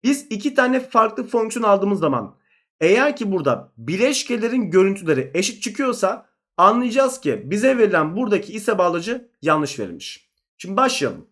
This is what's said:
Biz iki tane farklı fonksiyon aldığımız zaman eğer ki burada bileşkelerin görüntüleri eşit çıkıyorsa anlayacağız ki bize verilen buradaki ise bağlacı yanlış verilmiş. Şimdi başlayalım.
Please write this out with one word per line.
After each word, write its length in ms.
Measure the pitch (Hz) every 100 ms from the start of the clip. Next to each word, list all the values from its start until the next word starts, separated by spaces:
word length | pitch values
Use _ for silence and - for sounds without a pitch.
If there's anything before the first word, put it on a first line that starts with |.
Biz 240 | 240 277 -
iki 240 | 208 277
tane 260 | 277 247 262
farklı 460 | 254 233 220 220 240
fonksiyon 380 | 240 220 226
aldığımız 340 | 220 196 202 190
zaman 380 | 156 127 101 _ _ _ _ _
eğer 360 | 160 214 294 285
ki 160 | 208
burada 400 | 190 139 117 - -
bileşkelerin 960 | 117 185 254 285 - 240 226 254 196
görüntüleri 600 | 185 196 196 170 135 131
eşit 280 | 170 202 214
çıkıyorsa 640 | 240 - 269 247 185 247 _ _ _ -
anlayacağız 640 | 185 240 247 247 269 262
ki 220 | 147 107
bize 340 | 120 202 262 254
verilen 380 | 208 175 156 190
buradaki 360 | 247 190 -
ise 260 | 214 220 196
bağlacı 520 | 175 170 185 254 - _
yanlış 360 | 151 156 143 -
verilmiş. 520 | 95 82 - - _ _ _ _
Şimdi 180 | 185 196
başlayalım. 500 | 262 262 131 87 -